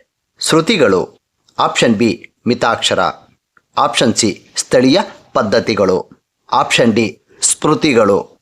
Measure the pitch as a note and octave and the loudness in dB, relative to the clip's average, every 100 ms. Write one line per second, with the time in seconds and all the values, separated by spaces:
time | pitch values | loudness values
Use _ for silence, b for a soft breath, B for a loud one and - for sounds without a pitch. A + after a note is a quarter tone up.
0 | _ _ _ _ - D#3 D#3+ G#3 A2+ F#2 | _ _ _ _ -2 0 0 2 2 2
1 | - - _ _ _ - D#3 - C#3 G#2 | -2 -10 _ _ _ -4 -2 0 0 2
2 | A#2 - - _ A2+ A#2+ A#2+ G#2+ - F#2+ | 0 -2 -10 _ -6 -2 -2 -2 -2 -2
3 | E2+ - _ _ _ _ _ B2 C#3+ - | -2 -4 _ _ _ _ _ -4 -2 0
4 | B2 G2+ G#2 - _ - - C3+ C3 F3 | -2 0 -2 -4 _ -12 -2 2 4 2
5 | G#3 - _ - A2 A#2 - G2+ F#2+ F#2 | -2 -10 _ -4 0 -2 -2 0 0 0
6 | - - _ _ _ B2+ C#3+ - A#2+ G#2+ | -4 -16 _ _ _ -2 0 0 2 2
7 | A2 - _ _ - - D3+ D3+ D#3+ A#2 | -2 -6 _ _ -6 -2 -2 0 2 2
8 | G2+ G2 - _ | 2 0 -2 _